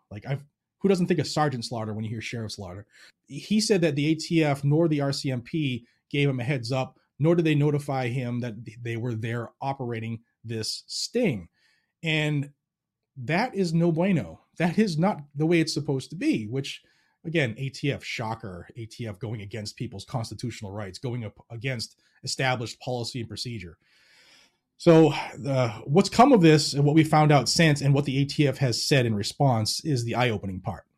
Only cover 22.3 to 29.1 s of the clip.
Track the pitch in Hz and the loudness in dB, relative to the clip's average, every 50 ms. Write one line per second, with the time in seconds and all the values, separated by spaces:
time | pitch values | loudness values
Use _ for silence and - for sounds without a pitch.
22.3 | - - 135 131 127 123 120 107 - - - 135 127 120 117 - - 127 113 107 | -4 -2 0 0 0 -2 -4 -8 -10 -10 -8 -8 -6 -6 -6 -6 -8 -8 -10 -10
23.3 | 107 - - 127 117 110 90 82 80 _ _ _ _ _ _ _ _ _ _ _ | -10 -12 -10 -10 -10 -12 -12 -14 -18 _ _ _ _ _ _ _ _ _ _ _
24.3 | _ _ _ _ _ _ _ _ _ - - 175 165 160 160 143 139 - - - | _ _ _ _ _ _ _ _ _ 0 6 8 8 10 8 8 4 0 -6 -8
25.3 | - - 110 139 135 131 127 113 104 107 - 131 143 190 190 - - - 240 285 | -10 -8 -4 -2 0 0 0 0 -2 -6 -4 0 2 2 2 4 6 6 8 8
26.3 | 269 202 165 160 156 147 151 - - 143 143 143 147 160 151 156 160 151 151 151 | 8 8 10 8 8 8 6 2 0 2 2 4 6 6 4 6 6 6 6 8
27.3 | 147 139 120 - - - 165 156 143 143 139 139 139 139 139 143 127 135 143 139 | 6 6 4 4 2 4 4 4 4 4 2 2 2 2 2 0 0 0 0 0
28.3 | - - 151 131 131 - 143 123 110 - - - 151 135 123 113 | 0 2 2 2 2 0 0 0 0 0 0 2 2 4 4 2